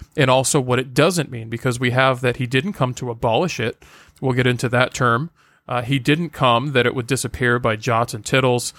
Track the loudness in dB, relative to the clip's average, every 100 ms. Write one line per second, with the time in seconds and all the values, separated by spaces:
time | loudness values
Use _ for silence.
0 | -8 0 4 4 2 0 0 -2 0 2
1 | 2 2 -4 -8 -10 -4 -2 -2 0 2
2 | 2 2 -2 -2 -2 0 -2 -2 -4 -2
3 | -8 -4 0 0 0 -2 -6 -8 -16 -20
4 | -20 _ -2 2 2 0 0 0 0 0
5 | 0 0 -2 -10 _ _ -8 -6 -2 0
6 | 2 0 -2 0 2 2 2 2 2 0
7 | -2 -4 -4 -2 0 2 0 -2 0 0
8 | -2 -6 0 2 4 0 -2